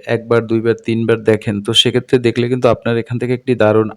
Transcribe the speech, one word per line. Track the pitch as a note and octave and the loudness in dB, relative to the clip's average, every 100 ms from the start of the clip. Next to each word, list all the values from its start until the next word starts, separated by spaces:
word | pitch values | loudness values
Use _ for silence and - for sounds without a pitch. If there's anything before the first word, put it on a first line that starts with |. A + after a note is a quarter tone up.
| - | -4
একবার, | A#2 A2 A#2 A2 | -4 0 0 0
দুইবার, | A2+ A2+ A2 - | -2 0 -4 -2
তিনবার | A2+ A2+ A2+ | -2 0 0
দেখেন, | A2 G#2+ - G2+ | 2 0 0 -4
তো | G#2 | -2
সেক্ষেত্রে | A2+ B2+ A#2+ - C3 | 0 2 0 0 0
দেখলে | A#2 A#2 A#2+ | 0 0 -2
কিন্তু | B2+ B2 | 2 2
আপনার | A2 A#2 A#2 | 2 0 -4
এখান | A2+ B2 | -2 -6
থেকে | B2 | -4
একটি | B2 - A2+ | -4 -2 2
দারুণ | G#2+ A2 G#2+ | 4 4 0